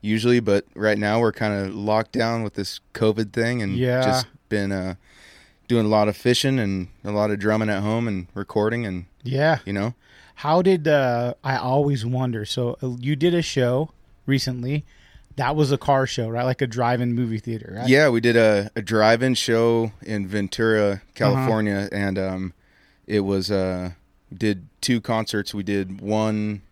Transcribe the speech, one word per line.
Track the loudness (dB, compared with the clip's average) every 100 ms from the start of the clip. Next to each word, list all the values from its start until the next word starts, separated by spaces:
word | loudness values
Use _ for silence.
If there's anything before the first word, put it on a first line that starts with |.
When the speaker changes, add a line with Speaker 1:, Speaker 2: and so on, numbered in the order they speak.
Speaker 1:
usually, | 0 0 4 2
but | 4 0 0 -2
right | 0 2
now | 2 2
we're | 2
kinda | 0 -2 -2 -4
locked | -4 0 0 0
down | -2 -2 -2
with | -6
this | -6 -8 -10 _
covid | 0 0 2 -2
thing | -2 -2 0
and | -2 0
Speaker 2:
Yeah. | 0 2
Speaker 1:
just | 2 0 -2 -12 _
been, | -2 -2
uh, | -2 -4 -8 _ -20 -20 -20 _ _ _
doing | 0 4
a |
lot | 4 2
of | 0
fishing | 0 2 2 0
and | 0 -2 -6 -10
a | -6
lot | -2 0
of | 0
drumming | 0 2 0
at | -2
home | -2 -2 -2
and | -4 -8
recording | -12 -6 0 0 0 -4
and, | -6 -10 _
Speaker 2:
Yeah. | -6 0 2 0 -2
Speaker 1:
you |
know. | -4 -4 -6 _ -20 -20 -10
Speaker 2:
How | 0 2
did, | 4 2 4
uh, | 2 4 0 -2 -6
I | -6 -6
always | 0 0 2 0 -2
wonder, | -4 -4 -4 -6
so, | -4 -4 -4
uh, | -8 -6
you | -4 0
did | 0 0
a |
show | -2 0 0 0 -4 _ _ _ -2
recently. | -2 0 -6 -4 -6 -6 _ _ -20 _ -4
That | -2 2
was | 2
a | 0
car | 2 2 2
show, | -2 -4
right? | -2
Like | -2 0
a | -2
drive-in | 0 0 2 0
movie | -2 -2 -4
theater, | -6 -8 -8 -6
right? | 4
Speaker 1:
Yeah, | 6 6
we | 4
did | 4 6
a, | 6 4 0 -6
a |
drive-in | -2 4 6 6 2 0
show | 0 2 4 2 0 -6
in | -8 -6 -4
Ventura, | -4 -4 -2 2 2 2
Speaker 2:
Uh-huh. | -2 -8 -2
Speaker 1:
California, | 0 2 0 0 0 -2 -4
and, | -4 -2 -2
um, | -4 -4 -8 -10 _ _ _ _ -4
it | -2
was, | 0 -2 0
uh, | -2 -2 -4 -8 -12 _ _ _
did | -4 -2 -2 -6 _
two | -2 -2
concerts. | 0 -4 -2 -4 -4
We | -6
did | -2 -2 -2 -8
one | -2 0 0 -2 -4 -6 -12